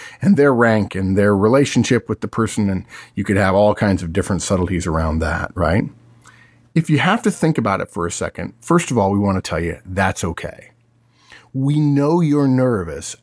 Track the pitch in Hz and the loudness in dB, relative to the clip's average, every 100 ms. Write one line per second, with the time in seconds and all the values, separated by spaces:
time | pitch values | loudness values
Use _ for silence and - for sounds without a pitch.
0 | - - - 196 143 120 117 110 101 92 | -20 -4 2 4 4 4 4 4 0 -2
1 | 95 95 101 101 107 135 139 127 113 120 | 0 2 4 4 4 4 2 2 2 0
2 | - 107 98 - 110 - 101 92 - - | 0 -6 -6 -4 -4 0 -2 -2 -8 -20
3 | - - 98 98 95 95 104 101 104 92 | -12 -8 -2 0 2 4 4 2 0 0
4 | 85 92 90 90 - 95 87 90 85 80 | -2 -4 -2 -4 -2 -2 -2 -2 -2 -2
5 | 80 80 80 78 - - 85 98 - - | -2 -2 -2 -4 -6 -2 0 0 -2 -8
6 | _ _ - _ _ _ _ 165 160 147 | _ _ -20 _ _ _ _ -2 0 0
7 | 170 226 214 - 160 147 113 95 - 98 | 2 0 -2 0 -2 0 -2 -2 -6 -6
8 | 85 - 85 - 85 - - 170 - 120 | -6 -6 -8 -8 -14 -10 0 0 2 0
9 | 98 101 101 95 - 80 85 - - 92 | 2 2 0 -2 -4 -4 -4 -8 -8 -2
10 | 95 - 90 82 76 - - _ _ _ | -2 -2 -6 -8 -12 -14 -20 _ _ _
11 | _ _ _ - _ 131 135 147 147 143 | _ _ _ -20 _ -4 0 2 2 2
12 | 143 170 160 147 139 131 127 110 85 69 | 2 2 2 2 2 2 2 0 -4 -10
13 | - - | -12 -10